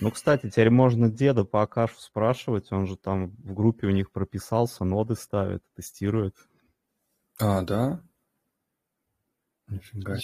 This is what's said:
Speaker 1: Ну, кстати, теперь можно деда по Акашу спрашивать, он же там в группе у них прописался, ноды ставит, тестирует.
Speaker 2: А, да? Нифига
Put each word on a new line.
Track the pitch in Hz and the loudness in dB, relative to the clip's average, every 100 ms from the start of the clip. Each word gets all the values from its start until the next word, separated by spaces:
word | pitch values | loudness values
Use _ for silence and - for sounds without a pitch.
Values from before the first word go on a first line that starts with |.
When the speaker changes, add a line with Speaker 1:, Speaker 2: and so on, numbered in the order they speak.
Speaker 1:
Ну, | 107 | -4
кстати, | - - 143 107 | -2 0 0 0
теперь | - 113 | 4 6
можно | 120 127 117 117 | 6 6 4 2
деда | 110 135 127 | 2 2 2
по | 98 107 | 0 0
Акашу | 104 - 117 - | 0 0 -4 -4
спрашивать, | - - 110 131 - 110 - | -10 -2 0 0 -2 -4 -2
он | 98 95 | -4 -4
же | 95 | -6
там | - 95 92 101 | -6 -4 -4 -10
в | - | -12
группе | 98 110 113 101 | 0 2 2 0
у | |
них | 98 95 | 0 0
прописался, | - 95 98 - 113 117 - | -6 -6 -8 -4 -2 -2 -2
ноды | 92 95 110 | -2 -2 -2
ставит, | 113 - 104 95 95 - - | -4 -4 -4 -4 -6 -10 -18
тестирует. | - - 98 110 98 - _ _ _ _ _ _ _ _ _ _ | -18 -6 -4 -2 -4 -6 _ _ _ _ _ _ _ _ _ _
Speaker 2:
А, | 110 95 | 0 0
да? | 92 104 127 170 - _ _ _ _ _ _ _ _ _ _ _ _ _ _ _ _ | 0 -2 -2 -4 -12 _ _ _ _ _ _ _ _ _ _ _ _ _ _ _ _
Нифига | 98 - 104 95 98 | -14 -12 -14 -8 -8